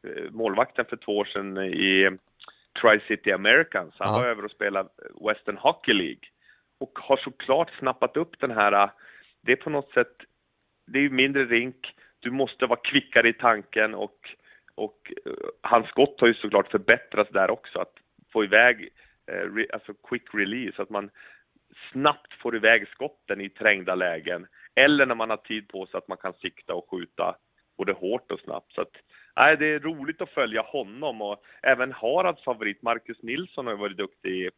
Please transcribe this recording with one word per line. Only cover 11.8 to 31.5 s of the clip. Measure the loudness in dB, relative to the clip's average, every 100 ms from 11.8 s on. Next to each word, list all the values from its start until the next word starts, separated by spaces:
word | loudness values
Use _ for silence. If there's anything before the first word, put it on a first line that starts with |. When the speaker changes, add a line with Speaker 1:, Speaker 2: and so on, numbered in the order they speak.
| -18 _ _ _
Speaker 1:
du | -8
måste | -2 -4 -2 -2
vara | -2
kvickare | 0 0 2 4 4
i |
tanken | 4 2 2 -2 -2 -2
och, | -2 -8 _ -20 -20 _ _ _
och, | -10 -10 _ -18 -14 -12
eh, | -10 -12 -10
hans | 2 2 2
skott | 2 2 4
har | 2
ju |
såklart | 2 0 0 2
förbättrats | -2 2 2 2 -2 0
där | 2 0
också, | -2 -6 -10
att | -10 _ _ _ _
få | -2
iväg, | 4 6 6 2 -8 _ _ _ -12
eh, |
re-, | -8 -6 -4 -6
alltså | -6 -14 -20 -10
quick | -10 _
release, | -4 -2 -4 -8 -8
att | -6
man | -6 -8 _ -20 -20 _ _ _ _ -12
snabbt | 0 0 0 _ -10
får | -6 0
iväg | 4 4 2
skotten | -10 -10 _ -8 -8
i | -8
trängda | -2 0 0 -2
lägen, | -2 -2 -4 -6 -8 -10 _ -4 4
eller | 4 6 2
när |
man | 0 -2
har | -4
tid | -4 -8 -8
på | -14 -10
sig | -10
att | -10
man | -10
kan | -10
sikta | -8 -12 -12 -8
och | -8 -6
skjuta | -10 -10 -4 -4 -4 _ _ _ -6
både | -4
hårt | -4 -4 -6 _
och | -10
snabbt. | -8 -12 _
Så | -8
att, | -8 -10 _ _ _ 4
nej, | 4 4
det | 0
är | -2
roligt | -6 -8 -10 -8
att | -8
följa | -4 -4 -4
honom, | -4 -8 -10 -10 -10 -8
och | -10 -10 _